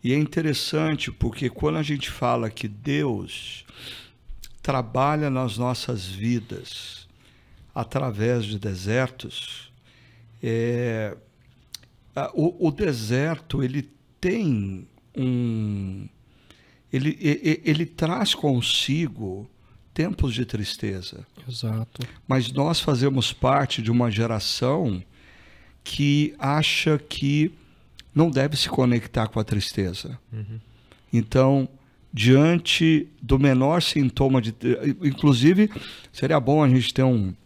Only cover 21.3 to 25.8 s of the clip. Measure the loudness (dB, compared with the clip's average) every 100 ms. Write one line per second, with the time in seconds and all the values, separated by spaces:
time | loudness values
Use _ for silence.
21.3 | -18 -14 -8 -4 -4 -6 -8 -12 -12 -2
22.3 | 0 0 -2 0 0 0 2 2 2 -2
23.3 | 0 2 2 0 -2 0 2 2 0 0
24.3 | -2 -4 -2 0 0 0 -4 -8 -20 -20
25.3 | -20 -20 -20 -20 -18